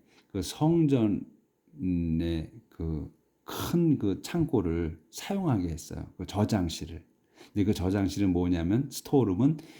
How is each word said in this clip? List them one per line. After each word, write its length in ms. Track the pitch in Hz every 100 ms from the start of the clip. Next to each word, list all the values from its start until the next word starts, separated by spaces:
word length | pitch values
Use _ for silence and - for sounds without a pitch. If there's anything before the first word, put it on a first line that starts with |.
| _ _ _
그 100 | 101
성전의 800 | 87 - 156 170 151 135 107 95 - - _ _ _ - 92 87 85 80 85 82 80 117 -
그 440 | - 80 78 - - _ _ -
큰 540 | - - 170 165 139
그 240 | 101 92
창고를 760 | - 175 123 110 85 82 82 85 _
사용하게 580 | - - 202 175 107 87
했어요. 380 | 80 - 78 - -
그 80 | 90
저장실을. 800 | 101 104 107 85 - 78 82 - _ _ - -
근데 120 | 104 101
그 100 | 101
저장실은 580 | 90 101 95 95 98
뭐냐면, 560 | 87 90 87 82 117 143
스토어룸은 680 | - - 143 104 90 139 156 -